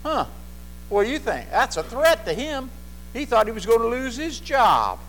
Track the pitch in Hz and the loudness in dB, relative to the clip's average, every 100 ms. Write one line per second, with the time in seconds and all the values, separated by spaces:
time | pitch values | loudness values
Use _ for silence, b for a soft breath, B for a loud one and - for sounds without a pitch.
0 | 302 302 143 - - - - - - 202 | 0 -2 -2 -6 -16 -16 -14 -16 -2 2
1 | 208 294 269 151 117 196 262 - 160 240 | 2 0 -2 -4 -2 0 0 0 -4 2
2 | 320 320 - 160 294 285 262 - - - | 4 4 0 -4 -2 -6 -8 -12 -14 -14
3 | - 233 294 233 214 220 190 226 226 247 | -10 -8 2 4 2 0 2 4 4 0
4 | 262 233 320 285 - 269 220 139 104 92 | -4 -6 -6 -8 -2 4 6 6 4 -2